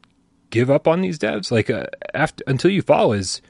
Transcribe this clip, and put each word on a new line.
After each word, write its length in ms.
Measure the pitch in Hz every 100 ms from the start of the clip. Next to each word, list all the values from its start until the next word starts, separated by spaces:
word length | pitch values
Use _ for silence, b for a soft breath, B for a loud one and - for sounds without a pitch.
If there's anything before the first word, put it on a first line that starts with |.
| _ _ _ _ _
give 180 | 123 127
up 180 | 147 165
on 140 | 170
these 160 | 185 156
devs? 320 | - 214 -
Like, 220 | - 160
uh, 160 | 104 - - -
aft-, 300 | - 127 - -
Until 240 | 131 180
You 140 | 196
Fall 280 | - 160 175
is 280 | 104 90 -